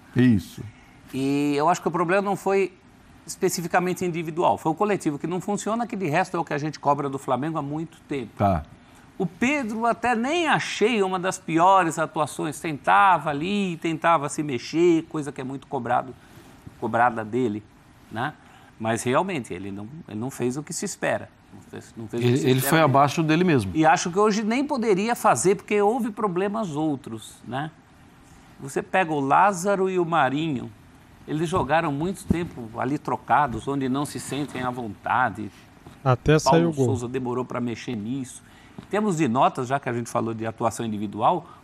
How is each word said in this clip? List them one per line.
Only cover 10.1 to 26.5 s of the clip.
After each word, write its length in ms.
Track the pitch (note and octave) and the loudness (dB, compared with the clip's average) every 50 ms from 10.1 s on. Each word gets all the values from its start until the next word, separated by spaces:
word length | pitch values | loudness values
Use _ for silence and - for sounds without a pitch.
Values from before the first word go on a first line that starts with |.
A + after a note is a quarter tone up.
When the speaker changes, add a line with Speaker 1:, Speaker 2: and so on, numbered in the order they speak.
| B3 | 0
Speaker 2:
nem 320 | A3 A#3 C4 D#4 F4 E4+ D4+ | 0 0 0 0 0 2 2
achei 540 | A#3+ E3+ - - - - G3+ A3 B3 G#3+ F#3+ | 2 0 0 -2 -2 0 0 2 2 2 0
uma 160 | F#3+ F#3 F#3 | 0 0 -2
das 200 | F3 F#3+ F#3 - | -2 -4 -4 -6
piores 600 | - - D#3+ E3 E3+ F#3 G3 F#3+ F3+ E3 C#3 E3 | -4 -2 2 4 6 6 8 6 6 4 0 -2
atuações, 600 | D#3+ D3 - E3+ D3 C#3 - - E3+ D#3+ C#3 - | -2 -2 -2 -2 -4 -4 -4 -4 -6 -6 -6 -6
tentava 720 | - E3+ D#3 C3+ - - F3+ G3 G3+ G3 F3+ D#3+ D3 D#3+ | -6 -6 -6 -4 2 4 4 6 6 6 4 4 2 -2
ali, 460 | C#3+ C#3+ D#3 F#3 G#3 G#3 G3+ F#3 E3+ | -4 -2 -2 -2 0 0 0 -2 -2
tentava 520 | D#3 - E3+ D#3+ D3+ - E3+ E3+ D#3 C#3 D3 | -4 -4 -4 -2 0 2 2 2 2 0 -2
se 140 | - - D#3 | -6 -6 -4
mexer, 640 | D3+ C3+ A#2+ - - - D#3+ E3+ F3+ E3+ D#3+ D#3+ - | -4 -4 -6 -6 -4 0 2 4 4 4 2 0 -4
coisa 220 | - D#3 C#3+ C#3+ | -6 -8 -6 -8
que 100 | - - | -8 -10
é 40 | C3+ | -10
muito 220 | B2+ C#3 C#3 - | -10 -10 -10 -10
cobrado, 480 | - - C3+ A#2 A#2+ A#2+ B2+ C3 C3 A#2+ - - - - - - - - - - - - - | -8 -6 -6 -2 0 0 0 -2 -4 -8 -18 -20 -20 -20 -20 -20 -20 -20 -20 -20 -20 -12 -8
cobrada 440 | - A#2 A2+ A#2 B2 B2 A2+ A2+ A2 | -4 -2 2 4 4 2 2 0 -4
dele, 380 | G#2+ G#2 B2 C3 A2+ G#2 G#2+ G#2 - _ - - - - - - - | -4 -2 0 0 0 -2 -4 -8 -12 _ -20 -20 -20 -20 -20 -20 -12
né? 220 | G#2+ A2 B2 D3 D3+ - - - - - - - - - | -8 -6 -6 -6 -8 -10 -20 -20 -20 -20 -20 -20 -14 -8
Mas 240 | A2 A2+ A#2 A2 - | -4 -2 -2 -2 0
realmente 500 | B2 B2+ D3 F3+ G3 F#3+ D3 A2 - - | 0 2 2 2 0 -2 -6 -6 -8 -10
ele 180 | F#2 G2 G2+ | -10 -10 -10
não, 160 | G2 G2 G#2 A2 C#3 E3 F3+ - | -12 -12 -12 -14 -16 -16 -16 -12
ele 100 | G2+ G#2+ | -10 -8
não 120 | A#2 C3+ | -8 -8
fez 260 | - - B2 B2 B2 | -6 -4 -4 -4 -4
o 60 | D3 D3 | -6 -8
que 100 | - E3 | -10 -8
se 140 | - - | -8 -8
espera. 420 | G3 - - - D3+ B2 G#2 G#2 - _ _ _ - - | -8 -8 -4 -4 -2 -2 -2 -4 -10 _ _ _ -20 -20
Não 80 | G#2 - - | -20 -20 -18
fez, 240 | - G#2+ G#2+ - - | -16 -16 -16 -16 -16
não 120 | A2+ A#2 G#2 | -14 -12 -8
fez 140 | - A#2+ A#2+ | -4 0 2
o 20 | |
que 60 | B2 | 2
Speaker 3:
Ele, 80 | B2 C#3+ | 2 2
Speaker 2:
se 60 | D#3+ | 4
Speaker 3:
ele 60 | C3+ C3 C3 | 2 2 2
Speaker 2:
espera 100 | C3 - | 2 2
Speaker 3:
foi 80 | D#3+ D#3+ | 4 4
Speaker 2:
dele. 60 | D#3+ C#3+ | 4 6
Speaker 3:
abaixo 320 | B2+ C3+ C#3+ C#3 C3+ - E3 | 6 6 4 4 4 0 0
dele 220 | D3+ D#3 D#3+ F#3 | 2 2 4 4
mesmo. 260 | F#3 D#3 C3 G2+ G2 E2+ | 4 4 4 2 2 2
Speaker 2:
E 100 | D#3 D#3 | 2 4
acho 260 | D#3 E3+ F3 - F#3 | 4 4 4 2 0
que 80 | E3 G3 | 0 2
hoje 240 | G#3+ G#3+ G3+ G#3+ A3+ | 4 4 4 2 0
nem 220 | G3+ A3+ C4 D4 | 0 0 0 0
poderia 500 | D4 D4+ B3+ G#3+ A#3 G3+ F3+ G3+ A3+ A#3+ | -2 -2 0 2 2 2 2 2 0 0
fazer, 420 | - - A3 E3 B2 - F3+ G3+ | 2 2 4 4 4 4 2 2
porque 240 | - - - A3 G#3 G3+ | 2 0 -2 0 2 4
houve 280 | G3+ A3+ C4+ A3 B3+ | 4 2 2 0 -4
problemas 640 | G3+ - A3 G#3 E3+ F3 G3 G#3 | -4 -2 -2 -2 0 0 -2 -2